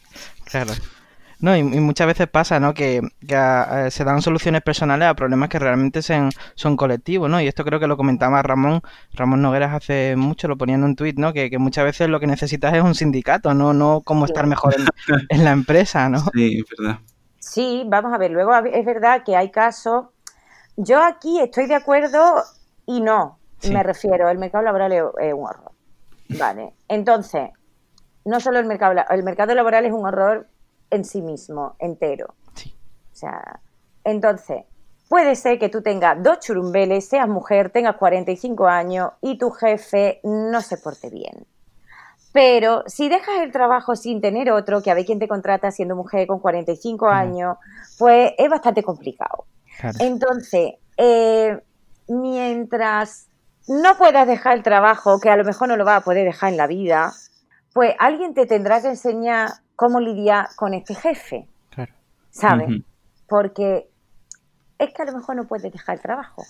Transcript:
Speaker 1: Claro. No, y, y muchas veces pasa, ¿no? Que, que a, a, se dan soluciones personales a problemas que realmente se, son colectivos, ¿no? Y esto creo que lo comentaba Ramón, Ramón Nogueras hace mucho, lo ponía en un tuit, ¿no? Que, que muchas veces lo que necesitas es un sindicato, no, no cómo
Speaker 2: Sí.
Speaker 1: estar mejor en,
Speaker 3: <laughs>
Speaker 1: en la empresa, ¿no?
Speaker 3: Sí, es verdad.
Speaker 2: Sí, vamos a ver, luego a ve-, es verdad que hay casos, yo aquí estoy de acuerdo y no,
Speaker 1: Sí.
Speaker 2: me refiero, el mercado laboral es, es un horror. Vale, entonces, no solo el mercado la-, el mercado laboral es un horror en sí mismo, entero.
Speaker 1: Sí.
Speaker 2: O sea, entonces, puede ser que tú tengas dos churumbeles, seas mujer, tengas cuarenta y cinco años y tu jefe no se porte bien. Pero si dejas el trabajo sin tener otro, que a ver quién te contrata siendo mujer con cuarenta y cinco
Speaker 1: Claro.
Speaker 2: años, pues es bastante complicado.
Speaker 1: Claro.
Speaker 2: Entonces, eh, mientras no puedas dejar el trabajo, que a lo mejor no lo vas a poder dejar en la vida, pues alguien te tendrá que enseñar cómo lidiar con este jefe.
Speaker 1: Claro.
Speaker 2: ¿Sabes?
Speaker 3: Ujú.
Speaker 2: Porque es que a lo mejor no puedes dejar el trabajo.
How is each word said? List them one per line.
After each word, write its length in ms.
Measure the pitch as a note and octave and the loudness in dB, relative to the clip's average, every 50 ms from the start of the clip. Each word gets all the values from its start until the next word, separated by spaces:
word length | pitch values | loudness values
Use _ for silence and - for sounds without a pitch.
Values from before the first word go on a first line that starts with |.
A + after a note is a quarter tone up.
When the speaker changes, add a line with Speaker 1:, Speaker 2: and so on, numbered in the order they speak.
| _ _ - - - - - - - | _ _ -20 -20 -20 -20 -18 -18 -14
Speaker 1:
Claro. 300 | - - C3+ B2+ G#2+ G#2+ - - - - - _ _ _ - - - - - | -8 -8 -6 -6 -6 -8 -8 -10 -12 -14 -20 _ _ _ -20 -20 -20 -12 -2
No, 160 | - F3 F#3+ | 0 2 2
y, 40 | F3 | 2
y 40 | D3 C#3+ A#2+ D3 | 2 2 2 2
muchas 280 | D3+ D3 D3 - F3 D#3+ | 2 2 2 2 0 0
veces 200 | E3+ - F3+ D#3+ | 2 0 -2 0
pasa, 320 | - D#3 E3+ - F3 D3 | 0 0 0 2 0 2
¿no? 140 | C#3 C#3+ D3+ | 2 0 0
Que, 260 | D#3 D3 C3+ B2+ B2 A#2+ A#2+ - _ - | 0 -2 -2 -2 -2 -4 -6 -10 _ -6
que 100 | C#3 C#3+ | -2 0
a, 500 | C3+ C3+ C3 C3 B2 B2 - - C3+ C3+ | 2 2 2 2 2 0 0 -2 -2 -2
a, 60 | B2+ | -4
se 120 | - - D3 | -4 -2 -2
dan 180 | C3+ C#3 D3 | 0 0 2
soluciones 420 | E3 E3+ D#3+ E3 - F3 D#3+ D#3+ - | 2 0 -2 0 0 0 0 0 0
personales 440 | - D3+ - D#3+ D3 C#3 C#3+ E3 E3+ | -2 -2 -2 0 0 0 2 2 0
a 60 | D#3 | 0
problemas 340 | - C3 C3 C3 C3 C#3 D3+ | 0 -2 0 0 0 0 -2
que 100 | - D#3+ | -2 -2
realmente 420 | C#3 C3 B2 B2+ C3 C3+ - D#3+ | -2 0 0 0 0 0 -2 -4
se, 180 | D#3 - E3 D3+ C#3+ C3+ C3 - - - - | -4 -2 0 0 0 0 -2 -6 -12 -20 -14
son 200 | - - D#3 D3 | -4 -2 0 0
colectivos, 540 | C3 C#3 C3+ B2 A#2+ - - F3 F#3+ E3+ C#3+ | 2 0 0 -2 -2 -4 -4 -2 -2 0 0
¿no? 100 | D#3+ F3 | 0 0
Y 80 | D#3 C#3 | 0 0
esto 160 | C3+ - D3+ | -2 -4 -4
creo 160 | D3 D3 D#3 | -4 -2 -2
que 80 | D#3 D3 | 0 0
lo 80 | D3 | 0
comentaba 460 | C#3 C#3 C#3 B2+ A#2+ B2+ B2+ C3+ C#3 C#3 | 2 2 2 2 2 2 2 2 2 2
Ramón, 380 | C3+ C3 C3+ C3+ C#3+ D#3+ E3+ - - - - - - - | 2 0 2 2 2 0 0 -2 -6 -14 -20 -18 -14 -8
Ramón 280 | - B2+ B2+ C3 C3 | -2 0 2 2 2
Nogueras 320 | C#3+ C3+ C3 C3+ C#3+ C#3+ D3 | 2 2 2 0 0 -2 -2
hace 420 | D3 - - C#3+ C#3 C3 C3+ C3 B2+ | -4 -4 -4 -2 -2 0 0 0 0
mucho, 300 | C3 C#3+ D#3+ - - D#3+ | 0 0 -2 -2 -4 -4
lo 80 | C#3+ C3+ | -4 -2
ponía 180 | C3+ B2 C3 | -2 0 0
en 80 | C3+ C#3 | 2 2
un 120 | C#3+ C#3 - | 0 0 0
tuit, 200 | D3 D#3 C#3+ C3+ | -2 -4 -2 -2
¿no? 140 | D3 D#3+ | -2 -2
Que, 180 | D#3+ D3 C3+ B2 | -2 -2 -4 -4
que 80 | B2+ B2+ | -2 -2
muchas 260 | C3 C3+ B2+ D3+ C#3+ | -2 0 0 0 0
veces 240 | C#3+ D3 - E3+ D#3+ | 0 0 0 0 0
lo 100 | D#3 D3 | 0 0
que 80 | D3 D3 | 0 -2
necesitas 460 | C#3 C3+ - C#3+ D3 D3 - C#3+ E3 | -2 -2 -4 -6 -4 -2 0 0 2
es 80 | E3 E3+ | 4 4
un 120 | F3+ D#3+ | 2 2
sindicato, 580 | - D#3+ D3+ C3+ C3 A#2+ - D3 G3+ - D#3 C#3 | 2 0 0 0 0 0 0 -2 0 2 2 2
no, 200 | C#3 C#3+ D3 D3 | 2 4 4 4
no 280 | C#3+ D3 D3 D3+ D#3 C#3+ | 4 4 2 2 0 0
cómo 220 | - D#3 D3+ D3 | 0 0 0 0
Speaker 2:
Sí. 60 | D3 D#3+ | 0 0
Speaker 1:
estar 120 | D#3 D3 D3 | 0 0 0
mejor 280 | C#3+ - - C#3 C3+ C#3 | 0 2 2 2 2 4
en, 80 | C#3 C3 - - - - | 2 0 -2 -2 -2 0
Speaker 3:
<laughs> 220 | D3+ C#3 C3+ C3 | 0 0 0 0
Speaker 1:
en 160 | E3 D3 E3 | 2 4 4
la 60 | D3+ | 4
empresa, 580 | C#3 C#3 B2+ B2+ D3+ E3+ G#3 G3 - D#3 C3 C3+ | 4 2 2 4 4 4 4 2 0 0 0 0
¿no? 100 | B2+ C#3 C#3+ F3+ - | 0 0 -2 -2 0
Speaker 3:
Sí, 260 | A#2+ A#2 A2+ A2 A2 | 2 2 2 0 -2
es 180 | A2 - - - | -4 -8 -10 -8
verdad. 220 | G#2+ G#2+ A2 A2 - _ _ _ _ _ _ _ | -6 -6 -6 -6 -10 _ _ _ _ _ _ _
Speaker 2:
Sí, 440 | - - - A3 B3+ B3+ A#3+ B3 C4 A3 | -20 -8 -4 -4 -2 -2 -4 -4 -2 0
vamos 260 | G3 G3+ G#3 A#3+ A#3+ | 0 0 0 0 -2
a 40 | A3 | -2
ver, 140 | F#3 F3+ | -2 -2
luego 200 | E3 E3+ F#3 G#3 | 0 0 2 2
a 80 | B3 A#3 | 2 2
ve-, 160 | A3 B3 - A#3 | 2 0 -2 -2
es 80 | A3 | -2
verdad 380 | G#3 A3 A3 G#3+ A#3 B3+ B3+ B3 | -2 -2 0 2 2 2 2 0
que 140 | - F#3+ F3+ | 0 0 0
hay 140 | F#3+ G3 | 0 0
casos, 560 | - G#3+ A3 A#3 A3+ - - A3+ A3+ B3 B3 - _ _ _ - - _ _ _ _ _ _ _ _ | 0 0 0 0 -2 -4 -4 -2 -2 -2 -4 -6 _ _ _ -20 -20 _ _ _ _ _ _ _ _
yo 260 | - G3+ E3+ B3 C#4+ | -8 0 2 4 4
aquí 380 | D#4+ E4+ E4+ E4+ - D#4 E4+ F4 | 4 4 2 -2 -4 -4 -2 0
estoy 280 | C#4 A#3+ A#3+ B3 C4 B3+ | 0 0 -2 -4 -2 0
de 80 | D4 | -2
acuerdo 680 | C#4 C#4 C#4 C#4 C#4+ D4 D4 B3+ D4+ D#4+ F4 E4 - - - _ _ _ _ _ _ _ | -2 0 2 2 2 2 2 2 4 4 4 4 2 -2 -4 _ _ _ _ _ _ _
y 140 | - B3 B3 | -6 -4 -2
no, 360 | A3 A3 A3 G#3+ E3+ C#3+ - _ _ _ - - | 0 0 0 0 0 -2 -6 _ _ _ -16 -6
Speaker 1:
Sí. 140 | - G3 G3+ | -4 -2 0
Speaker 2:
me 80 | G3+ F#3+ | 0 0
refiero, 460 | F3+ F#3+ - - G#3 F#3+ F3+ F3 F3 | -2 -4 -4 -2 0 0 2 2 0
el 80 | F3+ F#3 | 0 -2
mercado 260 | F#3+ F3+ - G#3 A3+ | -4 -4 -4 -2 -2
laboral 280 | A3 G3+ F#3+ G3 F#3+ | 0 0 0 0 0
es, 120 | F#3 F3 D#3+ C3+ - - | 0 0 -2 -2 -4 -4
es 140 | - D#3 D3 | -4 -4 -4
un 120 | C#3 C#3+ | -6 -8
horror. 260 | G#2+ - - _ - - _ _ _ - _ - - - - - - | -10 -12 -16 _ -20 -20 _ _ _ -20 _ -20 -20 -20 -20 -16 -12
Vale, 440 | C3 - C#3+ A2+ F#2+ G#2+ A2+ - - _ _ - | -8 -4 -4 -4 -4 -6 -12 -16 -18 _ _ -6
entonces, 600 | G#3+ G#3+ G3+ A#3 A#3 A3 G3 - - D#3 C3 - - _ _ _ _ _ _ _ _ _ _ _ _ _ _ | -4 -2 2 2 2 2 0 -4 -6 -8 -8 -8 -12 _ _ _ _ _ _ _ _ _ _ _ _ _ _
no 140 | G#3 A3 A#3+ | -4 -4 -2
solo 200 | A#3+ C4 B3 B3 | -2 0 0 0
el 60 | A#3 | 0
mercado 280 | A3 G#3+ F#3+ G#3 F#3+ F#3 | -2 -2 0 0 2 2
la-, 140 | F3+ - - | 2 0 0
el 140 | F#3 F#3+ F#3 | 0 -2 -2
mercado 320 | F#3 F3+ F#3 G#3 G#3+ A#3+ | -4 -2 -2 0 0 2
laboral 300 | B3 A#3+ A3+ A3 A3+ A#3 | 2 2 2 2 2 2
es 60 | A#3 G#3+ | 0 -2
un 120 | A3+ G3+ | -4 -4
horror 420 | F#3+ G3 F#3+ F#3+ G3+ A3 G#3+ - - _ _ _ _ _ _ _ _ | -4 -2 0 0 0 0 -2 -4 -10 _ _ _ _ _ _ _ _
en 140 | - G3+ F#3+ | -4 -4 -4
sí 180 | G3+ - G3+ | -6 -8 -8
mismo, 540 | E3+ D#3+ D#3 C#3+ - - D#3 D3 C#3+ C3+ - - | -8 -8 -10 -12 -14 -14 -12 -10 -10 -10 -10 -10
entero. 560 | D#3+ F3 E3 D#3+ E3 D3+ C#3 - - - - _ _ - - | -10 -10 -6 -6 -6 -6 -6 -6 -10 -14 -18 _ _ -20 -20
Speaker 1:
Sí. 200 | - - - - - - - - - _ - | -18 -18 -18 -18 -18 -20 -20 -20 -20 _ -20
Speaker 2:
O 40 | - | -20
sea, 440 | - D3+ - - - - - - - - _ _ _ _ _ _ _ _ | -16 -14 -14 -12 -12 -14 -16 -20 -20 -20 _ _ _ _ _ _ _ _
entonces, 600 | A3 G#3+ G#3+ G3+ A3 G#3 F#3 - - D3 A#2+ - _ - - - - - _ _ _ | -4 -2 0 0 0 0 -2 -6 -10 -10 -10 -10 _ -20 -20 -20 -20 -20 _ _ _
puede 260 | D#4 F4 E4 C#4+ C4+ | 2 2 4 4 2
ser 220 | B3 - B3 A#3+ A#3 | 0 0 0 0 0
que 120 | A3 G3+ | 0 -2
tú 120 | G#3 A3 | -4 -4
tengas 400 | G#3+ G#3+ G3+ F#3+ F3 E3+ D3 D#3 | -4 -4 -2 2 2 2 2 4
dos 180 | F#3 C4+ E4+ F4 | 2 2 2 2
churumbeles, 680 | - - A3+ F3+ F3+ F3+ F3 G3 G3 F#3 F#3+ G3 G3 - | -2 -4 -4 -4 -4 -2 0 0 2 2 0 -2 -2 -2
seas 180 | - C#4 C4 G#3 | -2 0 0 0
mujer, 440 | G#3 F#3 - - G#3 G3+ G3 F#3 | -2 -4 -2 0 0 0 0 0
tengas 240 | - A#3+ A#3+ A3+ G3+ - | 0 0 0 0 0 2
cuarenta 340 | - F3+ F3+ F#3 F3+ F3+ | 2 2 2 2 0 -4
y 60 | F#3 F3+ | -6 -6
cinco 300 | - B3+ A#3 G3+ G3 F3+ | -6 -8 -2 0 2 2
años 440 | F3 F3 E3+ F3+ F#3 F#3 F#3 - - _ | 2 2 0 -2 -4 -4 -4 -6 -6 _
y 160 | - C4 C4 - | -6 -6 -4 -2
tu 120 | B3+ A#3+ | -4 -4
jefe 680 | A#3+ - - A3+ G#3+ G#3 G#3+ - - G3+ G3+ G3+ - - - | -2 0 0 0 0 0 -2 -2 0 0 0 0 -2 -4 -6
no 380 | G#3 G#3+ G#3+ A3 A3 A3+ A#3 | -4 -4 -4 -4 -4 -4 -4
se 160 | G#3 - F#3 E3 | -4 -6 -8 -10
porte 320 | - - C#3+ - - A#2+ | -10 -12 -14 -14 -16 -16
bien. 360 | G#2+ F2+ G1+ G1+ G1+ G1+ - _ _ _ _ _ _ _ _ _ - - - - _ _ _ _ | -14 -14 -14 -14 -16 -18 -20 _ _ _ _ _ _ _ _ _ -20 -20 -20 -20 _ _ _ _
Pero 520 | - C#4 C4+ B3+ B3 A#3 G#3+ A3 A#3 - - | 2 4 6 6 6 4 4 2 2 0 -2
si 240 | D4 - - D4 D4 | -6 -6 -4 0 0
dejas 300 | E4 G4 G4 - G4+ F#4 | 0 0 0 -2 -4 -4
el 100 | E4+ C#4 | -4 -4
trabajo 440 | A#3 C4+ B3 A#3+ B3 B3 B3 - A#3+ | 0 0 2 2 2 0 0 -4 -6
sin 260 | A#3 - A#3 A#3+ G#3+ | -6 -6 -6 -6 -4
tener 300 | G3 G3+ G3 A#3 C4+ B3 | -2 -2 -2 -2 0 0
otro, 320 | A3 G#3 G3+ G#3 G3+ G3+ G3 | 0 0 0 0 -2 -2 0
que 80 | G3 | 0
a 20 | F3+ | 0
ver 120 | F3 F#3 | 0 0
quién 120 | - A3 G#3 | -2 -4 -4
te 100 | G#3+ G#3 | -4 -4
contrata 440 | G#3+ G3 F3+ - G3 F#3+ - G3+ | -4 -4 -2 -2 -2 -2 -2 -4
siendo 240 | F#3+ - F#3+ F3+ F#3 | -4 -6 -6 -6 -6
mujer 320 | F3+ F3+ F#3 - G3 F#3 F#3 | -8 -8 -4 -2 -2 -2 -2
con 120 | G3 F#3 | -2 -2
cuarenta 320 | F#3+ F#3+ E3+ F3 E3 E3+ | -2 -2 -2 -2 -4 -4
y 60 | E3+ E3 | -6 -6
cinco 300 | - A#3 A3+ G#3 A#3 G#3+ | -6 -10 -6 0 2 2
Speaker 1:
Claro. 120 | G3+ G3 F#3+ F#3 | 2 2 0 -2
Speaker 2:
años, 280 | F3+ F3+ F3+ F3+ F3+ - - - - - - - - - | -4 -4 -4 -6 -6 -8 -12 -20 -20 -20 -20 -20 -4 2
pues 360 | A3+ A#3+ A#3 A#3+ B3 - - - | 6 6 8 8 6 4 2 2
es 120 | B3 D4 | 2 2
bastante 340 | D#4 D4+ - A#3+ G#3+ G#3+ G#3 | 2 2 0 0 0 0 -2
complicado. 640 | - E3+ C#3+ - - - - - - - - - - _ _ _ _ - - | -4 -6 -8 -10 -14 -10 -10 -8 -8 -8 -10 -12 -18 _ _ _ _ -16 -10
Speaker 1:
Claro. 180 | - A#2+ G#2+ G#3+ | -8 -8 -4 -2
Speaker 2:
Entonces, 720 | A#3+ B3+ B3+ A#3+ C4+ B3+ B3+ B3 B3 - - F3+ E3+ C#3+ - - _ _ _ - | -2 -2 0 0 0 -2 -2 -2 -4 -2 0 0 0 0 -2 -8 _ _ _ 2
eh, 640 | A#3+ A#3+ A#3 A#3 A3+ A3+ A3+ A3 A3 A3 G#3 - - _ _ _ _ _ - _ _ - | 4 6 6 6 4 4 4 4 2 2 0 -4 -8 _ _ _ _ _ -20 _ _ -6
mientras 1200 | A#3 B3 B3+ C4 B3+ B3+ B3 B3 A#3+ A#3 A#3+ A#3 A#3+ A#3 A3+ A3 G#3+ G#3+ G#3+ G#3+ - - - _ _ _ _ _ _ _ _ - | -4 -4 -2 -4 -4 -4 -4 -4 -4 -4 -4 -4 -4 -2 0 0 0 0 -2 -4 -8 -14 -20 _ _ _ _ _ _ _ _ -4
no 300 | C4 C#4+ D#4+ F#4 F#4+ - | -2 2 4 4 6 6
puedas 300 | F#4 E4 C#4 C#4 C4 A#3+ | 6 6 8 6 4 4
dejar 280 | B3 G#3 - B3+ A#3+ A#3 | 2 0 2 2 2 2
el 60 | G#3 | 2
trabajo, 560 | A3 G#3 G3+ G3+ G#3+ A3 G#3+ - G3+ G3 G3 | 2 4 6 6 4 4 4 2 2 2 4
que 100 | G3+ A3 | 4 4
a 60 | G#3 G3+ | 4 4
lo 60 | G#3 | 4
mejor 240 | G3+ G3 - B3+ B3 | 0 0 -2 0 0
no 100 | A#3+ G#3+ | 0 2
lo 80 | G3+ | 2
vas 160 | G3+ G#3 G3 | 2 2 2
a 20 | F#3+ | 2
poder 200 | F3+ F3+ F#3+ G3 | 2 0 2 0
dejar 260 | F3+ D#3+ - - G3 | 0 -2 -2 -2 -2
en 60 | F#3 D#3+ | 0 0
la 100 | D3 C#3+ | -2 -2
vida, 440 | E3+ F#3 G3 F3 E3 D#3 D#3+ - - - - _ _ _ _ _ _ _ _ _ _ | -2 -4 -2 0 0 0 0 -2 -4 -10 -20 _ _ _ _ _ _ _ _ _ _
pues 200 | B3 A#3+ A3+ - - | 2 2 2 2 2
alguien 340 | A3+ B3+ D#4 D#4 F#4 F4 C#4 | 2 2 2 0 -4 -4 0
te 120 | C4+ B3+ | 0 2
tendrá 360 | B3 A3+ G#3 G3+ G3+ G#3+ A#3 | 2 2 0 2 2 0 0
que 80 | A3+ C4+ | 0 -2
enseñar 600 | B3+ A#3+ - B3+ A3+ A3+ A3+ A#3 A#3 A3+ A3 G#3+ G#3+ - _ _ _ | -6 -4 -4 -6 -4 -2 -2 -2 -2 -2 -2 -4 -6 -12 _ _ _
cómo 240 | - A#3+ A#3+ A#3+ B3 | 0 0 2 2 0
lidiar 480 | A#3+ A3+ G#3+ G3 G#3 G#3 G#3 G3+ - - - | -2 -2 -4 0 0 2 2 2 0 -4 -6
con 180 | - G#3+ G3 F#3+ | -6 -6 -4 -4
este 220 | F#3 F3+ - G#3 | -6 -8 -10 -12
jefe. 520 | G3 - E4 D4+ - - - D3 A#2 - - _ _ _ _ | -6 -4 -4 -4 -4 -8 -12 -14 -14 -14 -16 _ _ _ _
Speaker 1:
Claro. 220 | - C3 B2 - _ _ _ _ _ _ _ _ | -14 -12 -12 -14 _ _ _ _ _ _ _ _
Speaker 2:
¿Sabes? 360 | _ - - G#3 F3+ - D#3 D3+ | _ 0 2 2 4 2 2 -2
Speaker 3:
Ujú. 140 | A2+ G#2+ - - _ _ _ _ _ _ _ _ | -4 -6 -6 -10 _ _ _ _ _ _ _ _
Speaker 2:
Porque 600 | G#3+ G#3 G3+ G3 G3+ - G3+ G3 F#3+ F3 - _ _ _ _ _ _ - _ _ - - _ _ _ _ _ _ _ - | 0 0 0 0 -2 -2 -2 0 -2 -2 -4 _ _ _ _ _ _ -20 _ _ -20 -20 _ _ _ _ _ _ _ -4
es 140 | - C#4+ - | -4 -4 -4
que 80 | - | -8
a 40 | D#4+ | -10
lo 80 | C#4 C4 | -10 -10
mejor 220 | C4 A#3+ - C4 | -10 -10 -8 -8
no 100 | B3 A3+ A#3+ | -8 -8 -8
puedes 240 | A#3 G#3+ G3 F#3+ | -8 -10 -10 -12
dejar 240 | F#3 F3+ - - F3+ - | -14 -12 -10 -10 -10 -8
el 40 | |
trabajo. 420 | - G#3 A3+ C4+ C4+ - - - - - | -8 -8 -10 -10 -10 -14 -18 -20 -20 -20